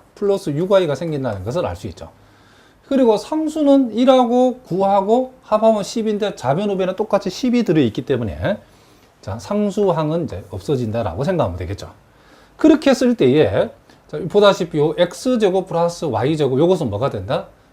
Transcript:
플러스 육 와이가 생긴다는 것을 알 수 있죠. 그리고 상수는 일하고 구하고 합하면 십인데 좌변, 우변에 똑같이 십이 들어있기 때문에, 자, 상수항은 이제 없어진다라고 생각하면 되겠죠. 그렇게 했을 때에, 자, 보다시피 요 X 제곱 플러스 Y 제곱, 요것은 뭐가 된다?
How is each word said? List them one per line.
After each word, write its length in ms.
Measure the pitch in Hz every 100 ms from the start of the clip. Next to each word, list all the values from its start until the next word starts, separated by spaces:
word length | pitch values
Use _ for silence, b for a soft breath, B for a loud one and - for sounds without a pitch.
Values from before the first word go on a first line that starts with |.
| _
플러스 360 | - 202 196 160
육 200 | 143 185
와이가 240 | 196 170
생긴다는 500 | 135 170 147 131 98
것을 220 | 98 165 110
알 100 | 85
수 100 | 104
있죠. 220 | - 73 _ b b b b b b -
그리고 280 | 277 240 202
상수는 800 | - 311 311 311 285 277 247
일하고 640 | 208 262 254 240 247 254 240
구하고 720 | - 175 196 202 196 240 254 -
합하면 400 | - 214 226 214
십인데 520 | 196 233 220 208 202
좌변, 340 | - 123 151 208
우변에 260 | 185 185 190
똑같이 340 | - 196 185
십이 340 | - 247 240
들어있기 400 | 214 160 120 139
때문에, 540 | 127 120 110 76 131 214 b b b b b _
자, 180 | - -
상수항은 840 | - 208 208 196 196 160 151 170
이제 200 | 131 92 -
없어진다라고 720 | 101 - 135 113 113 104 90
생각하면 320 | 147 175 104 87
되겠죠. 360 | 90 95 - - _ b b b b b
그렇게 340 | 311 311 277
했을 260 | 254 247 240
때에, 540 | 135 151 117 127 220 - _ b -
자, 100 | 151 175
보다시피 500 | 208 202 190 170 151
요 160 | 151 -
X 400 | 175 - 262 247
제곱 300 | 202 185 180
플러스 360 | 170 170 170
Y 320 | 160 107 131 156
제곱, 220 | 135 131
요것은 320 | 170 180 131
뭐가 180 | 101 139
된다? 380 | 107 95 165 - b b